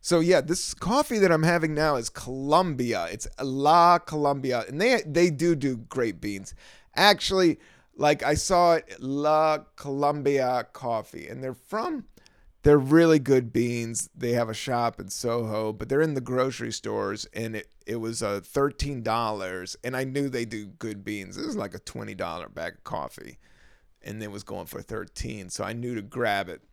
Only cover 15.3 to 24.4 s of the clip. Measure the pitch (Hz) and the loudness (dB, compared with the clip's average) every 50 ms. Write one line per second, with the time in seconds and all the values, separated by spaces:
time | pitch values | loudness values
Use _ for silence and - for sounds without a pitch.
15.3 | 117 120 117 110 107 107 110 110 107 - - - 131 139 160 160 147 135 123 117 | -2 -2 -2 -2 -4 -2 -2 -4 -4 -6 -4 -2 2 2 2 2 0 -4 -4 -2
16.3 | 123 127 131 135 120 - 120 117 107 - - 110 107 104 104 98 101 107 - - | 0 0 0 0 -2 -6 -8 -8 -8 -8 -6 -6 -4 -2 -2 -2 -4 -6 -8 -12
17.3 | _ 104 113 113 110 107 - _ _ _ _ - 110 117 113 113 117 117 117 104 | _ -8 -8 -6 -6 -8 -12 _ _ _ _ -8 -6 -4 -4 -6 -6 -4 -2 -2
18.3 | 101 101 90 - - 143 139 143 139 _ - 143 143 127 113 113 110 117 117 110 | -2 -4 -6 -4 0 0 0 0 0 _ -4 -4 -4 -6 -4 -2 0 0 0 -2
19.3 | 107 101 95 92 92 92 90 92 - - - 120 127 127 131 131 131 143 143 139 | -2 -4 -6 -6 -6 -8 -8 -10 -12 -10 -8 -6 -4 -4 -4 -2 -2 -2 -2 -2
20.3 | 123 123 117 110 110 107 107 98 - _ - 110 107 101 95 - 107 104 95 92 | -2 -4 -6 -4 -8 -10 -12 -12 -14 _ -8 -8 -8 -8 -8 -8 -8 -8 -8 -10
21.3 | 95 92 - 311 277 208 - 98 90 95 _ - - 117 110 104 101 92 92 87 | -10 -10 -8 -6 -6 -6 -6 -6 -8 -12 _ -12 -12 -12 -12 -12 -8 -8 -6 -6
22.3 | 82 87 82 - 50 - 82 87 - _ - - - - 71 62 - - - 62 | -6 -8 -10 -12 -10 -8 -8 -8 -10 _ -14 -10 -8 -8 -8 -8 -10 -14 -18 -18
23.3 | 64 - _ _ _ _ _ - _ _ _ _ _ _ _ - 104 107 110 104 | -20 -20 _ _ _ _ _ -20 _ _ _ _ _ _ _ -12 -12 -10 -10 -10
24.3 | 101 104 | -12 -12